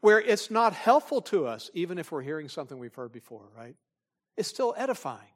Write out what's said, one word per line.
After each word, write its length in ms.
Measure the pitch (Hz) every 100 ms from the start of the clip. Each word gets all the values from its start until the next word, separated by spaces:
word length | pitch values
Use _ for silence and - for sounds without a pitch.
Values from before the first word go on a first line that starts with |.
where 200 | 214 214
it's 300 | 214 208 -
not 220 | 220 233
helpful 500 | 170 - 277 - 277
to 240 | - 202 131
us, 240 | 113 -
even 260 | 180 170 180
if 120 | 156
we're 120 | 156
hearing 260 | 131 156 147
something 280 | - 135 131
we've 160 | 120
heard 200 | 123 123
before, 360 | 117 _ 113 101 107
right? 200 | 120 - _ _ _ _ _ -
It's 120 | -
still 260 | - 247 -
edifying. 440 | 262 240 143 113 -